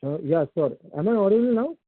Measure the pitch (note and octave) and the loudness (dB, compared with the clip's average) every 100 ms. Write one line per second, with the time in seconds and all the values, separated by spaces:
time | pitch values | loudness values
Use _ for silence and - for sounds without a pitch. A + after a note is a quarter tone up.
0 | C3+ D3+ C#3+ E3 D3 - D3 - - D3 | -6 -6 0 0 0 -2 -2 -4 -12 -4
1 | F3 A3+ G3 A3 A#3+ A3+ C4+ E4 | 0 2 4 2 2 0 -2 -6